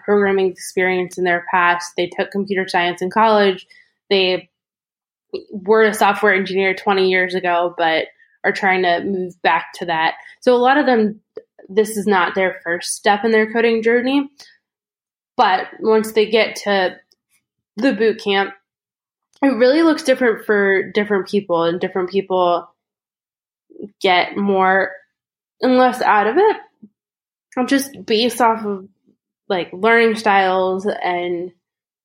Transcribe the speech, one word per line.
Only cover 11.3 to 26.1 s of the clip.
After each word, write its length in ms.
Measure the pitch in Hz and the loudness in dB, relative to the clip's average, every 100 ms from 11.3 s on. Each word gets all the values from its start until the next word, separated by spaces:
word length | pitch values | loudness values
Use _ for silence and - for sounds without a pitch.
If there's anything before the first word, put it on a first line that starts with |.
| - - _ - | -20 -20 _ -6
this 260 | 190 214 214 | 0 0 -2
is 100 | 202 | 0
not 300 | 190 170 - | 0 0 0
their 240 | 185 180 170 | -2 -4 -8
first 300 | 175 - - | -6 -6 -4
step 280 | 220 202 | 0 0
in 80 | 226 | 2
their 220 | 220 220 | 2 0
coding 280 | 226 233 226 | 0 0 2
journey. 480 | 226 240 254 277 277 _ - _ _ _ _ _ _ _ _ - | 2 0 2 -2 -2 _ -20 _ _ _ _ _ _ _ _ 0
But 300 | 214 185 - - | 2 2 -4 -6
once 320 | 214 220 214 | 0 0 0
they 180 | 220 214 | -2 0
get 280 | 220 214 - | 2 0 -2
to 340 | 208 196 180 - _ _ _ _ _ _ _ - | -2 0 0 -4 _ _ _ _ _ _ _ -4
the 160 | 269 | -2
boot 280 | 202 226 214 | 0 0 -2
camp, 320 | 208 196 190 - _ _ _ _ _ _ _ - | -2 -2 -2 -8 _ _ _ _ _ _ _ -2
it 140 | 277 226 | -2 2
really 260 | 247 302 | 4 4
looks 220 | 330 302 | 2 2
different 420 | - 254 247 208 - | 0 2 2 0 -2
for 460 | 208 196 190 185 | 0 2 0 -2
different 380 | 214 208 202 185 | -4 0 -2 0
people, 340 | 202 202 170 | -4 -2 0
and 160 | 165 170 | 0 -2
different 300 | 185 190 180 | -4 -4 -4
people 600 | 196 190 185 175 170 170 _ _ _ _ _ _ _ _ _ _ - - _ | -4 -2 0 2 0 -4 _ _ _ _ _ _ _ _ _ _ -20 -20 _
get 340 | 190 180 - - | 0 0 0 -4
more 560 | 202 190 190 190 - - _ _ _ _ _ - | -2 0 2 2 0 -6 _ _ _ _ _ -4
and 160 | 254 254 | 0 4
less 240 | 254 233 | 2 2
out 260 | - | 0